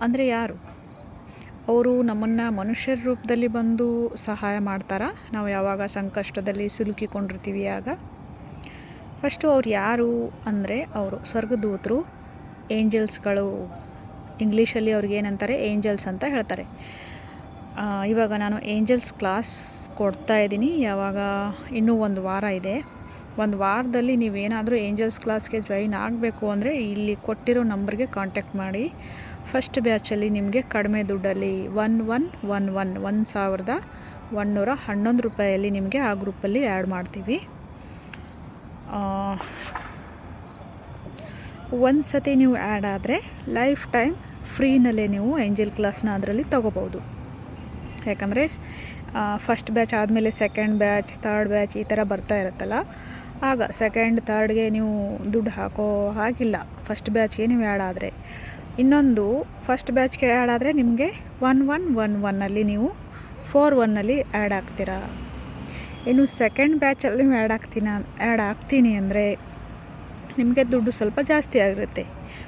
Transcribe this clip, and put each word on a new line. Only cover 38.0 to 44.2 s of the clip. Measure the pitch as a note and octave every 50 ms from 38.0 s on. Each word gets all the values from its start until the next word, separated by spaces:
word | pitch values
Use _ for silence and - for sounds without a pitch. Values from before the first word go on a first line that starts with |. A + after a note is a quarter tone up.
| - - - - - - - - - - - - - - - - - -
ಆ, | - G#3 G3+ G3 G3 G3 G3 G3 G3 F3+ - - - - - - - - - - - - - - - - - - - - - - - - - - - - - - - - - - - - - - - - - - - - - - -
ಒಂದು | B3 B3 B3+ C4+ D4+
ಸತಿ | D4 - - C#4+ C#4 C#4+ C#4
ನೀವು | C4 C4 C4 B3
ಆ್ಯಡ್ | - - G3+ G#3+ G3+ G3
ಆದ್ರೆ, | G#3 G3 G3 G3 - C4 F4+ - - - - - -
ಲೈಫ್ | A#3 A3+ B3 C4+ C#4+ C#4 - - -
ಟೈಮ್ | A#3+ A#3 C#4 F4 -